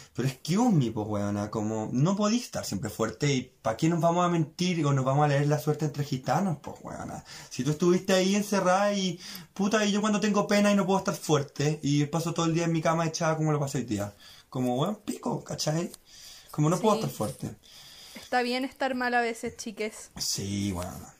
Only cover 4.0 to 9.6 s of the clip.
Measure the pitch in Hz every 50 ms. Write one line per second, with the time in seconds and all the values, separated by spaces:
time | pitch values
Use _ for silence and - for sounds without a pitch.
4 | 156 170 170 175 180 175 175 170 156 - - - 180 180 175 165 151 143 139 135
5 | 127 131 135 147 151 143 139 143 147 147 151 143 - 151 151 - 156 151 - 143
6 | 143 - 135 131 - - 127 165 196 190 151 - - - - - - - - -
7 | - - - 156 - - - - - - - - 127 147 151 - 180 175 180 180
8 | 185 - 190 185 185 190 202 208 202 - 208 190 180 180 180 190 208 208 202 202
9 | 190 185 175 - - - - - - - _ -